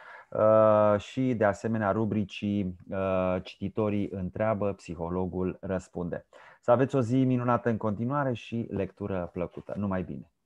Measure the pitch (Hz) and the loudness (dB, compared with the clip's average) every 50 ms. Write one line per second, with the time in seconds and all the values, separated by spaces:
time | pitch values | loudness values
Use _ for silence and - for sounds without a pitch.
0 | - - - - - _ - - 107 107 110 110 110 107 107 107 107 104 104 101 | -20 -20 -20 -20 -16 _ -2 2 6 6 8 8 8 8 6 6 6 6 4 2
1 | - - - 131 131 127 123 107 107 101 95 - - 110 113 110 110 98 95 107 | 0 -4 -4 -2 0 0 2 2 2 2 2 0 -2 -2 -2 0 0 0 0 0
2 | 113 104 95 110 101 - - - 104 104 101 101 98 92 87 87 - - 98 95 | 0 0 0 -2 -2 -4 -6 -6 -4 -2 0 0 -2 -2 -6 -10 -12 -8 -6 -2
3 | 95 95 95 92 92 92 92 92 90 - - - 98 95 - - 107 107 104 104 | 0 0 2 2 2 0 0 -2 -4 -8 -10 -8 -8 -6 -2 -2 0 0 0 -2
4 | 101 - - 98 92 90 - - 110 110 110 98 104 101 98 - - - 82 80 | -2 -4 -4 -6 -6 -6 -4 -2 0 0 0 0 -2 -2 -4 -6 -10 -12 -8 -6
5 | 82 82 90 92 92 90 82 90 92 92 82 - - 95 95 92 - - - 87 | -6 -4 -2 -2 -2 -2 -2 -2 -2 -4 -4 -6 -6 -6 -4 -6 -6 -8 -8 -8
6 | 87 87 76 - - _ _ - - - - _ _ - 120 117 139 127 - 139 | -6 -6 -6 -8 -10 _ _ -20 -20 -20 -20 _ _ 2 4 4 4 2 2 0
7 | 123 110 127 131 131 127 127 123 120 123 120 120 - 120 113 104 - 110 101 92 | 0 2 2 2 2 2 2 2 2 2 0 2 2 0 -2 0 -2 -4 -4 -4
8 | 117 123 139 147 143 135 120 110 - - 113 117 117 - - 98 95 92 - - | -4 -4 -2 -2 -2 -2 -4 -4 -8 -8 -8 -8 -6 -6 -4 -4 -6 -6 -6 -8
9 | 101 95 95 92 87 85 - 92 85 82 - 76 - - - 90 104 101 95 92 | -8 -6 -4 -4 -6 -6 -6 -6 -6 -6 -8 -10 -12 -10 -6 -4 -2 -2 -2 -2
10 | 90 - 76 67 - - _ _ _ | -4 -6 -8 -12 -14 -16 _ _ _